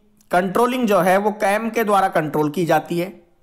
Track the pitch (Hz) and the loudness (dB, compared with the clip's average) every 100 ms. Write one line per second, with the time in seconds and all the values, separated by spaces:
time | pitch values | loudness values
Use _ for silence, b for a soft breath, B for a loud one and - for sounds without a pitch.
0 | _ _ _ 180 185 202 240 254 233 196 | _ _ _ -2 0 0 0 0 0 2
1 | 180 190 208 208 202 208 226 226 214 196 | 4 2 0 -2 -2 -2 -2 -4 0 2
2 | 190 185 151 156 151 147 165 156 151 170 | 2 0 -2 -2 -2 -2 0 0 0 -4
3 | 180 208 _ _ | -6 -10 _ _